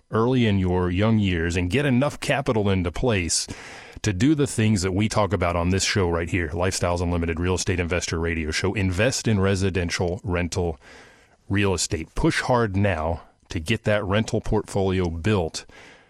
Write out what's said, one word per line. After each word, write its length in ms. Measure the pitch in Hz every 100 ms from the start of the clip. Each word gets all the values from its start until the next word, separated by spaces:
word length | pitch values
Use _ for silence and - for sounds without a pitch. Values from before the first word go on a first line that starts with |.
| _
early 340 | 110 120 131 110
in 140 | 98
your 280 | 92 90 90
young 300 | 90 110 110
years, 380 | 98 87 85 87
and 120 | 90
get 160 | 123
enough 360 | 147 123 143 -
capital 500 | - 131 135 113 101
into 220 | 95 85
place 560 | - 131 101 82 - - - - - - -
to 100 | 110
do 240 | 92 131 151
the 100 | 135
things 360 | - 110 104
that 120 | 92
we 140 | 92 110
talk 240 | - 98
about 240 | 95 90 85
on 140 | 87
this 120 | 95
show 260 | - 104 87
right 220 | 82 87
here, 180 | 95 80
Lifestyles 520 | 85 95 - 90 87
Unlimited 400 | 87 87 85 85
Real 160 | 90 90
Estate 240 | - 90
Investor 400 | 85 87 - 85
Radio 320 | 85 82 76
Show. 200 | 80 95
Invest 520 | - 95 90 120 - 120
in 140 | 104
residential 800 | 95 98 98 87 85 - 90 -
rental 560 | - 87 85 92 87 82 - - - - _ _ -
real 260 | 98 98
estate. 400 | 87 - 80 85
Push 280 | - 160 -
hard 340 | - 123 113 95
now 460 | 101 82 80 85 - _ _
to 100 | 87
get 240 | 78 113
that 220 | - 104
rental 360 | 98 101 110 110
portfolio 680 | - 107 - 101 95 92 87
built 580 | 82 104 104 80 - - - - -